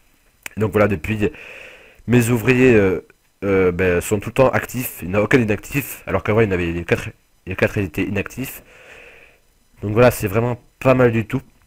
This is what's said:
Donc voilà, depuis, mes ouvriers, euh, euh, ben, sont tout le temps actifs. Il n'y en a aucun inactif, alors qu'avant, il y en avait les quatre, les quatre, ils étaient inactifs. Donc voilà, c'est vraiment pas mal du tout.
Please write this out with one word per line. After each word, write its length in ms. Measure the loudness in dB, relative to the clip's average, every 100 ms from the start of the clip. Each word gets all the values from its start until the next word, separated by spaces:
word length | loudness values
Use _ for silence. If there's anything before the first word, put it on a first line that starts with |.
| _ _ _ _ -14 -6
Donc 160 | -2
voilà, 160 | 2 2
depuis, 420 | 0 -4 -2 -2 -4 -18 -20 -20 -20 -20 _ 0
mes 220 | 2 2
ouvriers, 460 | 2 2 4 6 6
euh, 260 | 4 0 -6 _ _ _
euh, 300 | -2 2 2
ben, 260 | 0 0 0
sont 220 | -2 -4
tout 80 | -2
le 40 |
temps 160 | 0 2
actifs. 480 | 0 -4 -8 -10 -10
Il 80 | -4
n'y 60 | -2
en 40 |
a 20 |
aucun 200 | 2 2
inactif, 600 | 2 -4 -6 -8 -8 -12 -6
alors 160 | -4
qu'avant, 160 | 0 0
il 60 | 2
y 20 |
en 40 |
avait 200 | 0 -2
les 140 | -4 -4
quatre, 240 | -4 -4 -16 _ _ -12
les 120 | -4
quatre, 200 | -2 -2
ils 60 |
étaient 220 | -4 -4 -4
inactifs. 580 | -4 -6 -10 -14 -14 -20 -20 -20 -20 -20 -20 _ _ _ _ _ _
Donc 100 | -4
voilà, 200 | 2 4
c'est 160 | 2 -2
vraiment 340 | -2 -2 -4 _ -2
pas 140 | 2
mal 180 | 4 4
du 140 | 2 -2
tout. 160 | -6 -8 _